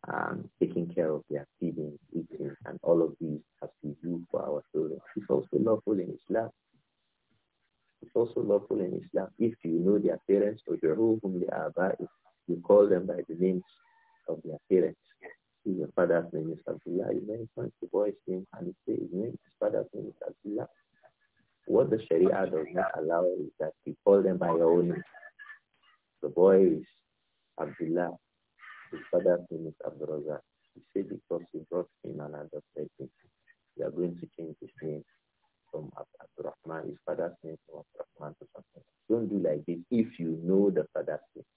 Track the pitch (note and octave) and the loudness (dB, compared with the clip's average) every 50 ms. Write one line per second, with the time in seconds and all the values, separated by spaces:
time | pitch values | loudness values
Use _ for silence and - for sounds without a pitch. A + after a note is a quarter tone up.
0 | - - - - G1+ G1+ - - - - _ _ - - - F2 E2+ E2+ F2 F2+ | -8 -6 -6 -4 -4 -4 -4 -8 -10 -12 _ _ -2 0 0 -4 -4 -2 -2 0
1 | E2 D#2 D#2 D2+ - _ D2 C#2+ C#2+ _ _ _ F2+ E2+ - D#2+ D2+ D2 D2 - | 0 0 0 -4 -4 _ -8 -8 -8 _ _ _ -6 -6 -4 -6 -8 -8 -10 -14
2 | _ _ - E2+ - - D#2+ D2+ D2 C#2+ C#2 _ - - D2+ - - - E2+ E2+ | _ _ -8 -8 -8 -8 -10 -10 -8 -10 -10 _ -14 -14 -14 -4 2 4 4 4
3 | E2 D#2 - _ E2+ D#2 D2 D2+ _ _ _ _ D2+ - _ _ - D2 C#2+ D2+ | 4 2 -2 _ -6 -6 -6 -8 _ _ _ _ -14 -14 _ _ -10 -10 -10 _
4 | E2 F2 E2+ E2+ F2 _ - D#2+ D#2 - D2+ D2 - _ - D#2 D#2+ D#2 D#2+ C2+ | -6 -6 -6 -6 -6 _ -4 -4 -2 -4 -4 -6 -6 _ -4 -2 -2 -2 -6 -10
5 | _ - - - - - C2 - - - - - - A#2 A2 G#2 _ G2+ G#2+ F#2+ | _ -10 -10 -10 0 0 0 0 0 0 -2 0 2 2 2 2 _ 0 0 0
6 | F2+ - - - _ - - A2 A2+ - _ _ _ _ _ _ _ _ _ _ | -2 -4 -10 -14 _ -2 -2 -2 -2 -2 _ _ _ _ _ _ _ _ _ _
7 | _ _ _ _ _ _ _ _ _ _ _ _ _ _ _ _ _ _ _ _ | _ _ _ _ _ _ _ _ _ _ _ _ _ _ _ _ _ _ _ _
8 | - - _ A2+ A#2+ A2+ - - - G2+ G2+ G2+ - - - G#2+ F#2+ F#2 F#2+ F2 | -20 -2 _ 0 0 0 0 -4 2 2 2 2 2 0 -2 -2 -2 -2 -4 -6
9 | F2 - - F#2+ F#2+ - _ - A2+ A2+ A#2 _ - E2 E2 E2+ F2 F#2+ G#2 G#2 | -8 -4 -4 -4 -4 -4 _ 0 0 0 0 _ -4 -2 0 2 4 4 4 4
10 | G2 F2+ E2 - _ - G2 G2+ G2+ G#2 A2 A2+ _ - E2 - - D#2 D#2 G2+ | 2 0 -2 -2 _ 2 4 4 4 2 -2 -6 _ -6 -4 0 2 0 2 4
11 | A2+ A2+ A2 A2 G#2+ F#2+ F#2 F2+ F2+ - - - - - - - F3+ F#2+ - - | 4 2 2 2 0 -4 -4 -2 -4 -4 -4 -4 -4 -4 -2 0 0 0 0 -2
12 | F2+ - _ _ _ _ _ _ _ - F2 E2+ F2 - G2+ G#2 G2+ G2+ F#2+ F2+ | -6 -12 _ _ _ _ _ _ _ -6 -6 -6 6 8 8 8 10 8 6 2
13 | F2+ F#2 - F2 E2+ - D#2+ E2 F#2 F#2 F#2 F2+ - _ _ _ _ _ _ _ | 2 -2 -4 -6 -6 -8 -2 2 2 2 2 0 -4 _ _ _ _ _ _ _
14 | _ _ _ _ _ - E2 D#2 - E2 D2+ D2+ _ _ F#2+ F#2 E2 D#2+ E2 _ | _ _ _ _ _ -8 -8 -8 -8 -12 -12 -12 _ _ 4 4 4 2 -2 _
15 | _ _ _ _ - - - _ _ _ _ _ _ G#2+ F#2 F2 D2+ D2+ - - | _ _ _ _ -20 -20 -20 _ _ _ _ _ _ -4 -4 -4 -4 -2 0 2
16 | F2+ F2 E2+ E2+ E2 E2+ - D#2+ D#2 E2 D#2+ - - F2 F2 D#2+ _ - E2+ F#2 | 2 4 4 2 0 -2 -8 -8 -6 -6 -8 -10 -8 -10 -10 -8 _ -6 -4 -4
17 | G#2+ A2 G#2+ - G2+ G#2 A2 A#2 A2+ A2+ _ A#2 A#2 A2 _ _ - - - F#2+ | -2 -2 -4 -4 -6 -6 -8 -8 -10 -12 _ -10 -10 -10 _ _ -10 -4 -2 0
18 | G#2 G#2 G2 _ _ - F#2 F#2 F#2+ _ - F#2 F2+ F2 F#2 _ _ - - - | 0 0 -4 _ _ -8 -6 -6 -8 _ -14 -10 -10 -10 -10 _ _ -6 -6 -6
19 | - - F3 F3+ G#2+ A#2+ - - _ _ _ _ G#2 G#2 A2 G#2+ - - - A2 | -6 -6 -6 -6 -6 -6 -8 -12 _ _ _ _ -2 -2 0 -2 -4 -6 -10 -12
20 | G#2 G#2 - _ - - - _ _ G#2 G#2 A#2 B2+ - _ _ _ _ _ _ | -12 -12 -12 _ -12 -12 -12 _ _ -6 -6 -6 -6 -8 _ _ _ _ _ _
21 | _ - _ _ _ _ _ _ _ _ _ _ _ - - A2 - - G#2+ A2 | _ -20 _ _ _ _ _ _ _ _ _ _ _ 4 4 4 6 6 2 -2
22 | - - E2 E2 F2+ F#2+ - F#2+ F#2+ F2 D#2 D#2+ D#2 D#2 F2 F2+ F2+ - - D#2 | 2 2 4 6 6 6 6 2 0 0 0 -4 -4 -2 -2 -2 -2 -2 -2 -4
23 | D#2 D#2 E2+ E2+ F#2 F2+ F2+ F2+ F#2+ - _ - D#2+ D#2 - _ _ - - _ | 0 2 2 4 2 2 0 -2 -6 -8 _ -6 -6 -6 -6 _ _ -12 -12 _
24 | _ G2+ G2 G2+ G2 F#2+ F2+ F#2 F2+ E2+ E2 E2 E2+ E2 E2+ F2 F2 E2+ - F2 | _ 8 8 8 6 4 2 2 2 2 4 4 6 6 6 6 4 2 -2 -4
25 | - - - - - - _ _ - - - _ _ _ _ _ _ _ _ _ | -8 -12 -20 -20 -20 -20 _ _ -20 -20 -20 _ _ _ _ _ _ _ _ _
26 | _ _ _ _ - D2+ C#2+ E2+ F2+ G2 G2 F#2+ F#2+ F2+ D#2 D#2 D#2+ _ _ _ | _ _ _ _ -8 -4 4 8 8 10 10 10 8 6 4 2 -4 _ _ _
27 | _ _ _ _ _ _ _ _ _ _ _ - D#2+ D2+ D2 - E2+ D#2+ E2 F2 | _ _ _ _ _ _ _ _ _ _ _ -10 -8 -8 -6 -8 -4 -2 0 0
28 | F2+ E2 D#2 - _ _ _ _ _ _ _ _ - - - - - - - D#2 | -2 -2 -6 -12 _ _ _ _ _ _ _ _ -20 -20 -20 -20 -16 -16 -16 -16
29 | - - - F2 - F#2 F2+ F2 F2 - E2 D#2+ D#2+ D#2 D2+ _ - - D#2 C#2+ | -8 0 0 2 4 4 2 2 0 -8 -10 -8 -8 -10 -12 _ -10 -10 -8 -8
30 | D#2 D2+ D#2 D2+ D2 D#2 D2 - _ _ _ _ _ _ _ - _ _ _ G2 | -8 -6 -6 -6 -6 -6 -8 -8 _ _ _ _ _ _ _ -20 _ _ _ -6
31 | G2 - - E2+ _ _ F2 E2+ E2+ _ - D#2+ D#2+ _ E2+ F2+ F2 _ _ _ | -6 -6 -10 -14 _ _ -6 -6 -6 _ -14 -14 -10 _ -4 -4 -4 _ _ _
32 | - E2 D#2 D2+ D2+ D2+ D2 D2 D2+ D#2 - - _ _ _ D3+ D2+ - _ _ | -14 -12 -10 -10 -10 -10 -12 -12 -14 -12 -14 -14 _ _ _ -10 -10 -10 _ _
33 | C2+ C2 _ _ _ _ _ _ _ _ _ _ _ _ _ - D2 D2 - F2 | -16 -16 _ _ _ _ _ _ _ _ _ _ _ _ _ -8 -8 -8 -4 -4
34 | F2+ F2 F2 F2 E2+ - _ - E2 D#2+ D#2 _ - - _ - D#2 D#2 D2+ D2+ | -4 -4 -4 -8 -14 -16 _ -14 -14 -14 -14 _ -18 -20 _ -12 -10 -10 -10 -10
35 | - _ _ _ _ _ _ _ _ _ _ _ _ _ - D#2+ D2+ C2+ - - | -12 _ _ _ _ _ _ _ _ _ _ _ _ _ -12 -12 -12 -12 -16 -18
36 | - _ _ _ - _ _ - - D#2 - _ _ D#2+ D#2+ D#2+ C#2 - C#2+ - | -18 _ _ _ -20 _ _ -10 -10 -10 -12 _ _ -10 -10 -10 -10 -10 -14 -10
37 | _ - D#2+ - E2+ E2+ E2+ _ - D#2+ D#2 - _ _ D#2 D#2 E2 _ _ - | _ -6 -4 -4 -4 -6 -8 _ -14 -14 -14 -14 _ _ -20 -20 -20 _ _ -16
38 | - _ _ _ - - - _ - _ _ - - _ _ - _ _ _ _ | -16 _ _ _ -16 -16 -16 _ -20 _ _ -20 -20 _ _ -20 _ _ _ _
39 | _ - A2 A#2 A2 F#2 G2+ G2 E2+ D#2+ D2+ D2+ D2+ - E2+ E2+ F2 _ B2 A#2 | _ -2 -2 -2 0 -2 -2 0 0 0 -2 -2 -4 -6 -8 -8 -6 _ 0 0
40 | - A2+ - - E2+ D#2+ D#2+ E2 E2 F2 F#2+ G2 G2+ G2+ F2+ - D2+ - _ - | 0 -2 -4 -6 -6 -4 -4 -4 0 2 4 4 4 4 2 0 -4 -4 _ -6
41 | D#2 D#2 D2 - - _ _ - - _ _ | -6 -4 -6 -8 -10 _ _ -20 -20 _ _